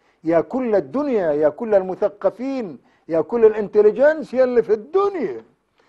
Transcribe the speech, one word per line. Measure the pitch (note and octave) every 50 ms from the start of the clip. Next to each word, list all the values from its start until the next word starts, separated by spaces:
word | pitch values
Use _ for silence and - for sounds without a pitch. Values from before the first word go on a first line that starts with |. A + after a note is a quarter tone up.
| _ _ _ _ -
يا | D#3+ E3+ E3
كل | D#3 - - C4 B3+ A#3 G#3+
الدنيا، | F#3+ D3+ C3+ C#3+ C4 D4+ C#4+ B3 G#3+ F3+ D#3+
يا | D3 D3 D#3 D3
كل | C#3+ - A#3+ A3 G#3+
المثقفين، | F#3+ F#3 F#3 F3+ - G#3+ G3 - - - F#3 - - B3 C4+ C4+ C4 A3+ F3+ C#3 A2+ _ _ _ _ _ -
يا | D#3+ D#3+
كل | D3+ - A#3 A#3+ A3+
الانتليجنس | G#3+ G#3+ G#3+ G#3 F3+ - G#3 G#3 G#3 G3 G#3+ C4+ D4+ D#4 D#4+ A#3+ - A3+
يلي | B3+ C4 B3+ B3 A#3+ G#3
في | - G#3+
الدنيا، | A3 G#3 C#4+ D#4+ G4 G4+ G4+ G4+ E4+ B3 D#3+ A#2+ A2+ A2+ _ _ _ _ _ _ _ _